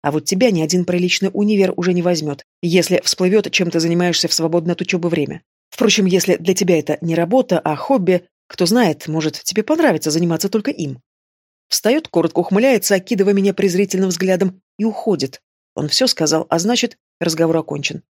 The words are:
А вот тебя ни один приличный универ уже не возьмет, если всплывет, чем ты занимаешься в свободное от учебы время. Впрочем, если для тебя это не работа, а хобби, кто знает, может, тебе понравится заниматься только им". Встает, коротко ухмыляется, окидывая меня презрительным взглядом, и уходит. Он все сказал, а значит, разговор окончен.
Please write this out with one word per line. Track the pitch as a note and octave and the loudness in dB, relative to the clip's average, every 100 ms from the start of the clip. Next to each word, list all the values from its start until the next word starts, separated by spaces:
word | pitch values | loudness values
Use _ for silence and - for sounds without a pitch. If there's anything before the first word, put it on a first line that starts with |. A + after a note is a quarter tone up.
А | C#3+ | -2
вот | D3+ - | -2 -2
тебя | F#3+ B3 | 2 2
ни | F3+ | 2
один | D#3 F3+ F3 | 0 0 0
приличный | F3+ F3+ - F#3+ | 0 0 0 -2
универ | - G#3 G#3 F#3 - | 0 0 2 2 0
уже | F3 | 0
не | F3+ | 0
возьмет, | F3 E3+ D3+ C#3+ - _ | 0 -2 -4 -8 -14 _
если | F3 F3 E3+ F3+ | 2 2 2 0
всплывет, | - - F#3 G#3 - | 0 0 2 2 0
чем | - F3 | -4 -2
ты | E3+ | 0
занимаешься | E3 E3+ F3 E3 E3+ | 0 0 0 0 -2
в | |
свободное | - D#3+ E3+ E3+ F3 | -2 0 0 -2 -4
от | |
учебы | F3+ F3+ E3+ | -4 -2 -2
время. | E3 C#3+ D#3 _ _ _ | -2 -4 -8 _ _ _
Впрочем, | - A#3+ G#3+ F#3+ | 0 2 2 2
если | F#3 F3 F3 | 2 2 0
для | E3+ | 0
тебя | F3+ F3+ E3 | 0 2 2
это | D3 D3+ | 0 -4
не | E3+ E3 | -2 -2
работа, | E3+ B3+ B3+ E3+ | 2 0 2 -2
а | - D3 | -2 -6
хобби, | - C4+ F3+ F3+ _ _ _ | 0 0 2 0 _ _ _
кто | - E3+ | -2 0
знает, | A#3 G#3 D3 - | 2 2 0 -4
может, | D#3 D3+ - | -4 -4 -6
тебе | - G#3 | -6 -4
понравится | A3 D#4+ D4+ D#3+ D#3+ | -2 2 2 2 -2
заниматься | D#3 F3 D#3+ G3 | -2 0 -2 -2
только | A3 A#3 | -2 -4
им". | - D3 C3 _ _ _ _ _ _ _ | -6 -8 -10 _ _ _ _ _ _ _
Встает, | - G#3+ D4 - | -2 2 0 0
коротко | E3+ E3 - | 0 0 0
ухмыляется, | F3 G3 C4 A3+ - G3 | 0 2 4 2 2 -2
окидывая | F#3 G#3+ G3 | 0 0 2
меня | G3+ G3 G3 | 2 0 0
презрительным | G3 F3 G3+ F#3+ F#3+ | 0 0 0 0 -2
взглядом, | F3 F#3+ F#3 F#3+ F#3 _ - | 0 0 2 0 -4 _ -4
и | A3 | -4
уходит. | - - E3+ C3 - _ _ _ - | -2 -2 -2 -2 -8 _ _ _ -8
Он | D3 | -2
все | - E3 | 0 0
сказал, | - D#3 D#3 - | 0 0 0 0
а | E3 | -2
значит, | F#3+ A#3+ A#3+ - _ _ | 0 0 -2 -6 _ _
разговор | E3+ D#3+ E3 E3 | -4 0 2 2
окончен. | D#3 D3 C#3+ E3 _ | -2 -6 -6 -8 _